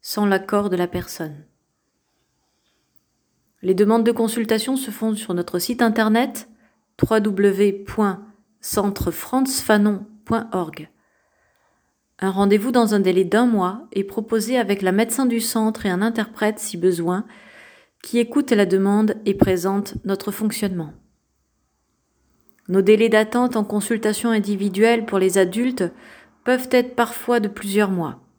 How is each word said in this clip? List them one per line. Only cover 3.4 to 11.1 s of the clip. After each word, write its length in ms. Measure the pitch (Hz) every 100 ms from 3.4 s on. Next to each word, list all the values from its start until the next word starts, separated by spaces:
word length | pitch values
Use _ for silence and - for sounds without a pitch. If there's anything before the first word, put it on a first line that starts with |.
| _ _
Les 120 | 180
demandes 300 | 185 208 226
de 60 | 226
consultation 680 | 233 226 226 220 214 226 262
se 140 | 247
font 240 | 208 220
sur 200 | 208 -
notre 260 | 175 175 -
site 220 | - 240
internet 680 | 233 220 220 220 262 - - - _ _ _ -
w 220 | - 220
w 300 | 214 190 202
w 320 | 185 208 202
point 400 | 202 - 208 185 - _ _ _
centre 520 | - - 202 196 -
franz 500 | 170 - 254 262 -
fanon 420 | - 214 208 202 - -
point 240 | - 226 220
org. 360 | 196 160 151 151 _ _